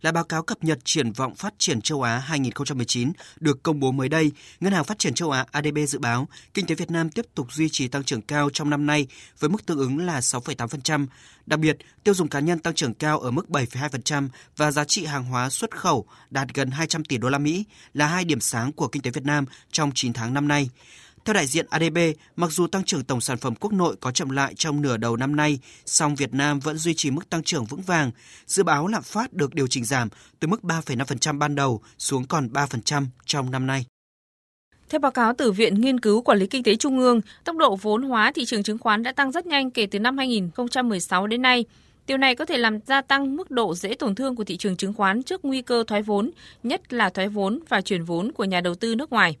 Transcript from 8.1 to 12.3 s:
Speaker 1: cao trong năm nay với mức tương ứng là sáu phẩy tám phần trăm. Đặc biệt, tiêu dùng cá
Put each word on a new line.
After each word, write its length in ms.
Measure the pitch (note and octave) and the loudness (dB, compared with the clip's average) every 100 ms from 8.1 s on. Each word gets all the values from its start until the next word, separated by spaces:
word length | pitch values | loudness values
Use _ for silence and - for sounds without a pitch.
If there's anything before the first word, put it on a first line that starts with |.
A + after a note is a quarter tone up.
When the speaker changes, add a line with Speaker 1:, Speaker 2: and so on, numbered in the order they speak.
| B2+ | -4
Speaker 1:
cao 280 | - D3 C#3+ | -2 0 0
trong 200 | C#3+ D3 | 0 -2
năm 160 | D3 D3 | 0 2
nay 220 | D3+ C3+ - - _ | 2 0 -8 -20 _
với 100 | D3+ | 0
mức 160 | G#3 - | 0 -2
tương 120 | D#3 | -2
ứng 280 | C3 C#3 F3+ | 0 0 -2
là 160 | D3+ | -2
sáu 200 | - B2 | -2 -4
phẩy 140 | A#2+ A2+ | -6 -6
tám 140 | A#2+ | -6
phần 120 | D3 | -4
trăm. 260 | B2+ D#3 C#3 - - - - | -2 0 -2 -6 -20 -20 -4
Đặc 140 | D#3 | 2
biệt, 180 | D#3 D3 - _ | 2 0 -6 _
tiêu 100 | - | 2
dùng 140 | F#3+ | 2
cá 120 | D#3+ | 2